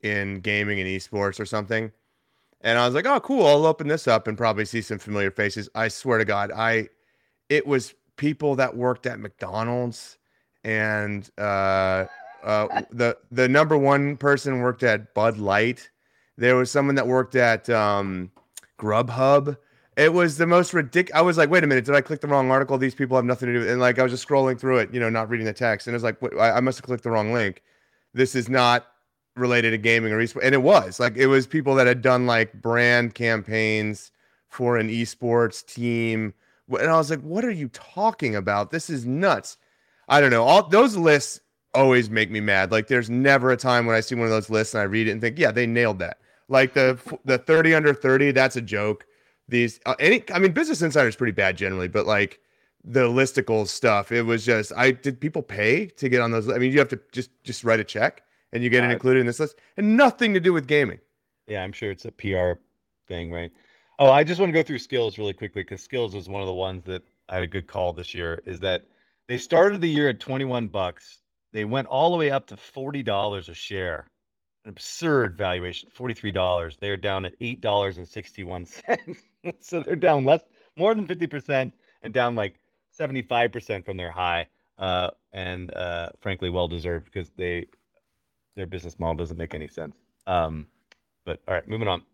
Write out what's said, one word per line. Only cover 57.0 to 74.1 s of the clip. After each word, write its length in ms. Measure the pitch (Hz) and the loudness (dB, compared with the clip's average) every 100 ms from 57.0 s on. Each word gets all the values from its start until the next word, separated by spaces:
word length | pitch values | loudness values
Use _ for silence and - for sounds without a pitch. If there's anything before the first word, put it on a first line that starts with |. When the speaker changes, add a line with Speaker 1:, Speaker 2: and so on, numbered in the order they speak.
| _ | _
Speaker 1:
just, 200 | - 123 _ | -12 -12 _
just 220 | - 117 | -14 -8
write 160 | 117 113 | 0 0
a 40 | |
check 380 | 104 104 127 - _ _ _ | 0 -2 -2 -4 _ _ _
and 100 | 117 | -4
you 80 | 120 | 2
get 140 | 120 | 2
it 60 | 120 | 2
Speaker 2:
Uh, 20 | |
Speaker 1:
included 260 | 117 127 131 | 2 4 4
in 80 | 120 | 2
this 140 | 117 | -2
list, 160 | 151 - _ - | -6 -8 _ -4
and 200 | 208 226 | 2 6
nothing 360 | 277 - 233 | 6 4 0
to 60 | 196 | 2
do 120 | 175 | 2
with 160 | 170 131 | 0 2
gaming. 320 | 147 139 - _ _ _ _ _ | 2 2 -4 _ _ _ _ _
Speaker 2:
Yeah, 160 | 104 | -8
I'm 80 | 92 | -8
sure 180 | 98 107 | -8 -10
it's 140 | 95 | -10
a 80 | 113 | -14
P 220 | _ 101 | _ -4
R 260 | 95 90 87 _ _ _ _ _ | -2 0 -2 _ _ _ _ _
thing, 240 | 87 85 | -12 -10
right? 180 | 85 85 _ _ _ _ - | -10 -12 _ _ _ _ 2
Oh, 120 | 139 | 6
I 120 | 139 | 6
just 180 | 151 175 | 4 0
wanna 120 | 190 | 0
go 100 | 160 | 0
through 160 | 160 135 | -2 -6
Skills 400 | - 127 113 104 | -6 -4 -4 -4
really 140 | 104 | -8
quickly, 320 | 95 107 104 | -8 -10 -10
'cause 180 | 92 98 | -12 -14
Skills 320 | - 131 117 | -10 -6 -6
is 140 | 98 87 | -8 -12
one 140 | 98 | -10
of 40 | 95 | -8
the 80 | |
ones 300 | 92 95 92 | -6 -6 -8
that 180 | 87 92 _ _ - | -12 -12 _ _ -10
I 60 | |
had 80 | 92 | -8
a 60 | 90 | -6
good 180 | 95 85 | -8 -10
call 260 | 98 90 | -6 -4
this 220 | 85 87 | -6 -12
year, 260 | - 85 82 - | -10 -8 -8 -12
is 140 | 90 | -8
that 260 | 95 90 _ _ _ _ _ | -4 -4 _ _ _ _ _
they 100 | 160 | -10
started 440 | - 165 190 202 | 0 4 4 2
the 80 | 170 | -2
year 200 | 147 143 | 0 0
at 120 | 107 | -2
twenty-one 480 | - 135 135 123 113 | -8 -8 -4 -6 -6
bucks. 540 | 101 90 85 _ _ _ _ _ | -6 -6 -8 _ _ _ _ _
They 120 | 107 | -8
went 240 | 107 131 131 | -4 -6 -4
all 240 | 131 165 | 0 0
the 40 | 175 | 2
way 140 | 151 | 0
up 160 | 135 - | -2 -6
to 100 | 101 | -20
forty 460 | - - 135 143 | -20 -14 -10 -8
dollars 460 | 113 101 104 101 85 | -4 -2 -4 -6 -12
a 60 | |
share. 520 | 82 - 98 92 78 - | -18 -12 -8 -6 -8 -12